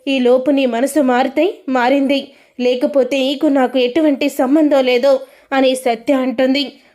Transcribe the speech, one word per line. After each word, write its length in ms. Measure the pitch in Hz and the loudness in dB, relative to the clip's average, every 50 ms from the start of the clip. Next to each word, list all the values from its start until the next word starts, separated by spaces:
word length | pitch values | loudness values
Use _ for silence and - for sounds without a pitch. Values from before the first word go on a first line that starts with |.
| _ 285 | _ -4
ఈ 100 | 269 269 | -2 0
లోపు 320 | 247 240 247 262 254 302 | 2 2 2 2 2 0
నీ 160 | 285 269 269 | 0 0 0
మనసు 340 | 254 226 226 262 269 - 311 | 0 0 -2 -4 0 0 0
మారితే 540 | 277 254 247 247 269 262 254 302 311 392 440 - - - | 0 2 2 0 0 -2 0 0 -2 -2 -2 -6 -8 -4
మారింది, 520 | 262 254 240 247 277 277 269 269 285 269 - - - _ _ _ _ - | -2 0 0 2 2 0 0 0 -2 -2 -4 -8 -18 _ _ _ _ -4
లేకపోతే 580 | 247 247 254 247 294 - 285 277 247 254 277 269 | -2 -2 0 0 -2 0 0 0 0 0 -2 -2
నీకు 280 | 262 269 294 269 311 | -2 -2 -2 -2 0
నాకు 320 | 302 277 277 254 240 254 262 | 0 2 0 0 0 0 0
ఎటువంటి 500 | 247 247 247 330 311 302 277 - 294 277 | -2 0 0 0 0 0 0 0 -2 -4
సంబంధం 560 | 285 - 277 254 285 320 311 294 294 269 262 | -2 -2 0 0 2 2 2 2 2 2 2
లేదు" 360 | 247 254 240 247 277 269 262 269 - - _ _ _ | 2 0 2 2 2 0 0 -2 -10 -20 _ _ _
అని 220 | 277 269 269 262 262 | -2 0 2 2 0
సత్య 400 | 254 - 247 233 226 - - 285 | 0 -2 -4 -4 -2 -2 -2 -2
అంటుంది. 580 | 262 254 262 240 254 262 262 262 285 277 240 - _ _ _ | 0 0 -2 -2 0 0 0 0 -2 -2 -6 -10 _ _ _